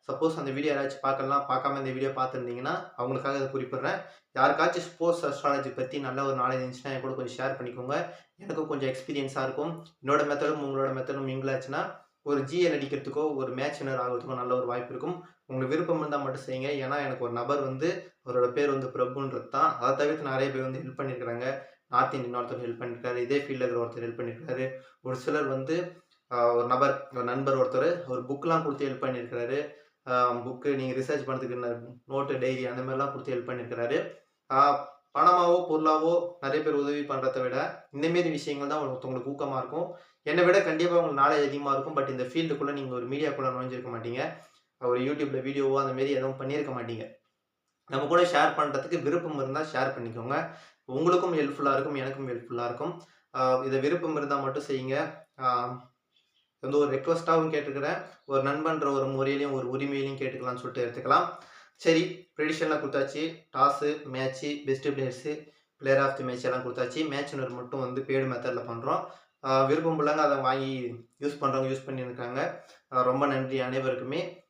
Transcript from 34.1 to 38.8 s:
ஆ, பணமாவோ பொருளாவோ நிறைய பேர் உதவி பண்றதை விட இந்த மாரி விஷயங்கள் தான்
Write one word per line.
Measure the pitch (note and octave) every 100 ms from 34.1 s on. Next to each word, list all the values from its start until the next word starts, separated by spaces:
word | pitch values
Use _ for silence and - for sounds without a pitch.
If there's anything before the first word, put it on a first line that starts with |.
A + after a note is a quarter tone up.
| - _ _ _
ஆ, | - - - - - _
பணமாவோ | C#3+ F3 F3+ F3 F3 F3
பொருளாவோ | D#3 D#3 D#3 D#3+ E3+ - -
நிறைய | C#3 D3
பேர் | D3+
உதவி | C#3+ C#3+ D3
பண்றதை | C#3+ C3+ D3 C3
விட | B2+ C3 D#3 - -
இந்த | C#3+ D#3
மாரி | F3 E3+
விஷயங்கள் | D3+ - C#3 C#3+
தான் | D#3